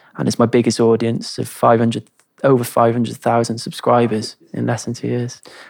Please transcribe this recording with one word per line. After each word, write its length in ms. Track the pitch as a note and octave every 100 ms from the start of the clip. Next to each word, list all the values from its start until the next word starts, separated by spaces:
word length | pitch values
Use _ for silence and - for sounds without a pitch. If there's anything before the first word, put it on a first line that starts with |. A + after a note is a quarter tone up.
| _ -
and 100 | -
it's 120 | -
my 80 | A#2
biggest 320 | A#2+ A#2+ A2+
audience 580 | A#2 A2+ A2+ A#2 - -
of 100 | A2
five 320 | - B2 A#2
hundred, 300 | A#2 A2+ - _ _ _
over 200 | C#3 C3
five 320 | A#2+ - A#2 A#2
hundred 220 | A2+ A2+
thousand 420 | - A#2 A2+ A2+
subscribers 760 | - - - A#2+ A#2+ G#2+ G#2+ - _
in 140 | - A#2
less 200 | A#2 -
than 100 | A#2+
two 140 | A#2+
years. 340 | B2 A#2+ - - - -